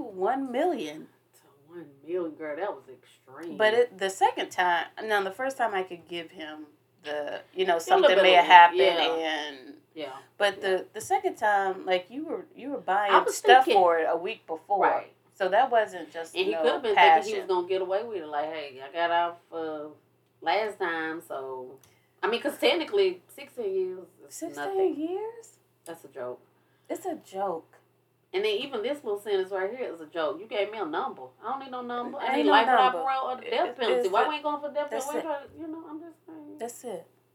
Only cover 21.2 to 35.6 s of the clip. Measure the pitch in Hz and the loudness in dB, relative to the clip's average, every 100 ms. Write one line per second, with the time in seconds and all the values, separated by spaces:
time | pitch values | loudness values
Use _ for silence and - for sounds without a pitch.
21.2 | 165 139 135 131 127 - _ _ _ _ | -10 -10 -10 -10 -14 -18 _ _ _ _
22.2 | 190 233 285 285 240 330 302 403 381 349 | -4 -2 -4 0 2 2 0 2 2 0
23.2 | _ - 277 - 208 190 185 185 185 _ | _ -20 -16 -8 -4 -4 -4 -6 -16 _
24.2 | - - 320 285 294 392 381 277 320 381 | -20 -14 -12 -8 -4 0 0 0 -6 -6
25.2 | 440 466 453 _ _ _ - 165 - 135 | -8 -12 -20 _ _ _ -18 -18 -18 -12
26.2 | 123 123 _ _ _ _ - 349 381 233 | -10 -12 _ _ _ _ -10 -8 -8 -10
27.2 | - 190 196 165 - _ _ _ _ _ | -10 -6 -4 -4 -10 _ _ _ _ _
28.2 | _ 185 214 208 277 247 226 285 220 202 | _ -4 -2 -2 -4 -6 -4 -6 -6 -6
29.2 | 214 196 190 196 190 254 226 165 156 170 | -2 -2 -2 -4 -4 -6 -8 -10 -10 -4
30.2 | 151 151 220 226 196 220 165 165 262 - | -4 -4 -6 -4 -4 -4 -6 -4 -6 -8
31.2 | 127 - 214 269 269 254 240 240 240 - | -18 -14 -10 -10 -10 -12 -8 -8 -8 -6
32.2 | 247 269 294 220 240 247 254 254 269 269 | -2 2 4 6 6 6 6 2 -2 -2
33.2 | 254 254 - 247 359 - 226 - 190 196 | -4 -8 -4 -2 -2 -2 0 0 2 2
34.2 | 311 302 294 294 294 294 285 - 285 302 | 0 0 -4 -6 -6 -6 -4 -6 -6 -6
35.2 | 320 285 269 294 | -6 -8 -10 -16